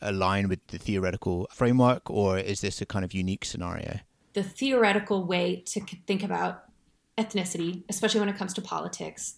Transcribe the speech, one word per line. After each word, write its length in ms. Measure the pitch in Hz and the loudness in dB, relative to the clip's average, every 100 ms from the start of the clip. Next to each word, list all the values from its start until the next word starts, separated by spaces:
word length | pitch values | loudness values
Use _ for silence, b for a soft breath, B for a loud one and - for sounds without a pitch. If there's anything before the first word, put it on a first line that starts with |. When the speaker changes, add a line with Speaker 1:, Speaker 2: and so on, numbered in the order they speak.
Speaker 1:
align 480 | 104 98 92 98 98 | -4 2 2 4 2
with 160 | 92 - | 0 -4
the 120 | 90 | -8
theoretical 680 | - 98 92 87 95 87 101 | -2 0 2 0 -2 -2 -4
framework, 560 | - 120 127 123 127 - | 0 4 6 6 4 0
or 300 | - 101 92 | 2 2 2
is 220 | 95 98 | 0 -2
this 200 | 98 - | -4 -4
a 60 | 98 | -4
kind 180 | 101 90 | -4 -2
of 80 | |
unique 320 | 95 92 98 - | -2 -2 -2 -4
scenario? 540 | - 87 85 - - - _ _ | -6 -6 -6 -6 -10 -12 _ _
Speaker 2:
The 80 | 202 | -6
theoretical 840 | 190 - 269 254 214 202 202 196 | -6 -2 2 4 6 4 2 0
way 340 | 180 180 180 180 - | 2 2 2 -2 -4
to 140 | 208 | -6
c-, 200 | 196 - - | -6 -12 -2
think 160 | 190 | -2
about 400 | 196 175 180 180 - _ _ _ _ - | 0 -2 -2 -4 -16 _ _ _ _ -4
ethnicity, 680 | 220 202 180 175 170 180 - | -2 -2 -2 -2 -4 -4 -6
especially 300 | 180 220 214 | 0 2 2
when 100 | 202 | 2
it 80 | 196 | -2
comes 160 | 190 | -4
to 80 | - | -6
politics, 760 | - 160 170 - 160 - - | -6 -6 -6 -8 -10 -8 -12